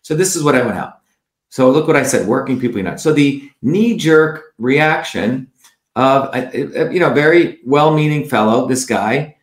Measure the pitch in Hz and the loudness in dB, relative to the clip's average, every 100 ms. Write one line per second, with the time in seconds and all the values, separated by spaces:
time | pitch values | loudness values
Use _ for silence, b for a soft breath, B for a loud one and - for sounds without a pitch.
0 | - 156 190 170 147 127 117 92 - - | -4 -2 -2 0 0 2 0 -4 -10 -14
1 | _ _ _ _ _ - 131 147 151 143 | _ _ _ _ _ 2 2 4 2 0
2 | 127 - 95 131 - 120 120 104 90 - | 2 -2 0 -4 -2 -4 -2 -4 -6 -2
3 | 160 147 143 135 - _ 123 180 233 185 | 0 2 2 0 -12 _ -2 0 0 0
4 | 151 156 156 156 - _ 120 143 156 160 | 2 4 2 -4 -18 _ -2 0 0 -2
5 | - - 104 131 - _ b b _ 113 | -4 -4 -4 -4 -8 _ b b _ -2
6 | 131 135 - 127 - - 139 - - 180 | 2 2 0 -6 -6 -6 -6 -4 -2 0
7 | 160 127 151 175 151 - 120 147 156 156 | 2 2 4 4 2 -4 -2 2 4 2
8 | 151 147 - 113 107 120 127 123 - 104 | 0 -2 -2 0 2 0 0 -4 -2 -2
9 | 104 135 151 _ | -2 -4 -6 _